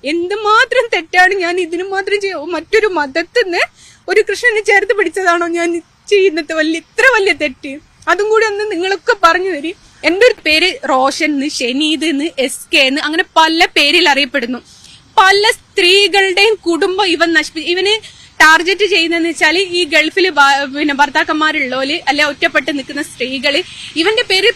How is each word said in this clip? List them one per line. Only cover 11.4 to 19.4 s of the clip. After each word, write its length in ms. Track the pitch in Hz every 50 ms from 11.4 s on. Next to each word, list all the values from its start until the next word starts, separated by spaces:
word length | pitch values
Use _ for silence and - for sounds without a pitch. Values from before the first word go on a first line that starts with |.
| 269 302
ഷെനീദ് 560 | - - 254 233 254 277 311 302 311 277 311
എന്ന്, 220 | 311 285 277 294 330 -
എസ് 280 | - 254 277 - - - _
കെ 120 | - 311 269
എന്ന്, 180 | 254 269 311
അങ്ങനെ 240 | - - 214 - - - _
പല 320 | - 320 320 320 330 359 - -
പേരിൽ 320 | 330 294 285 294 - - 294
അറിയപ്പെടുന്നു. 500 | 277 269 285 254 - 285 240 233 254 240 - - - - - - - - _ _ _
പല 240 | - 381 381 392 403 415 453 466
സ്ത്രീകളുടെയും 1040 | - _ _ _ - 359 349 370 403 403 381 320 403 392 392 359 381 403 453 440 -
കുടുംബം 480 | - 339 339 302 392 370 370 381 415
ഇവൻ 220 | 370 330 294 339 339 330
നശിപ്പി-, 340 | 311 302 - _ 320 302
ഇവന് 260 | 302 349 370 381 403 427 427 - - - - - - _ _
ടാർഗറ്റ് 460 | 311 311 320 330 339 339 392 370 392
ചെയ്യുന്നതെന്ന് 420 | 359 392 339 330 330 339 339 320 339
വെച്ചാൽ 280 | 311 -